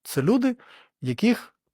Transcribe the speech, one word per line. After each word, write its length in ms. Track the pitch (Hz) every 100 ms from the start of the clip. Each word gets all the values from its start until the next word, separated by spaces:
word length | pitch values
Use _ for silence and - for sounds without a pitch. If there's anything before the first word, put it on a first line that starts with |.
Це 200 | - -
люди, 340 | 139 254 254 240 - - _ -
яких 540 | 127 123 220 240 - _ _